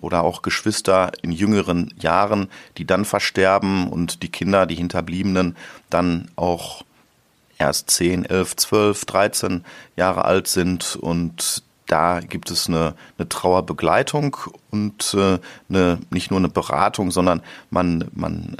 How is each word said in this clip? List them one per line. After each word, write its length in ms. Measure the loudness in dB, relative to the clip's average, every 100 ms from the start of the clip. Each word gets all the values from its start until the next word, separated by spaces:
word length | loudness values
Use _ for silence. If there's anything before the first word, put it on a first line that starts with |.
oder 220 | -2 0
auch 180 | 0 -2
Geschwister 680 | -4 -4 -2 -2 2 2 2 -2
in 100 | -6
jüngeren 640 | -2 2 2 2 0 -2 -4
Jahren, 500 | 0 2 2 0 -2 -10 -16 -8
die 80 |
dann 200 | -2 0 0
versterben 840 | -2 -2 2 4 4 2 0 0
und 340 | -2 -4 -6
die 60 | -10
Kinder, 380 | -6 0 2 2
die 80 | 0
Hinterbliebenen, 800 | -4 -4 -4 -4 0 0 0 -4 -14 -20 -2
dann 380 | 0 0 -2 -4 0
auch 480 | 2 0 -4 -16 -20 _ _ _ _ _ _ -2
erst 320 | 0 0 0
zehn, 340 | 0 2 0
elf, 320 | 0 0 0 -2
zwölf, 480 | 0 4 4 2
dreizehn 600 | 0 2 2 0 -2 -4 -6 -18 -10 0
Jahre 280 | 0 2
alt 240 | 2 2 0
sind 480 | 0 0 0 -4 -6
und 680 | -2 -2 -2 -4 -6 -6 -10 _ -2
da 320 | 2 2 0
gibt 300 | -4 -10 -6
es 180 | -4 0
eine, 260 | 0 0 -4 -12 -10
eine 100 | -8
Trauerbegleitung 1080 | -2 4 4 2 0 2 2 2 -2 -2 -4 -10 -14 _
und, 440 | -4 -4 -4 -2
äh, 240 | 2 2 2 -2 -18 -2
eine, 300 | 2 2 2 -2
nicht 200 | -6 -2
nur 100 | 0
eine 80 | 0
Beratung, 600 | 0 0 2 0 0 -2
sondern 280 | 2 2 2 -2 -20 -6
man, 380 | 0 0 0 -4
man 420 | -6 -6 -6 -8 -10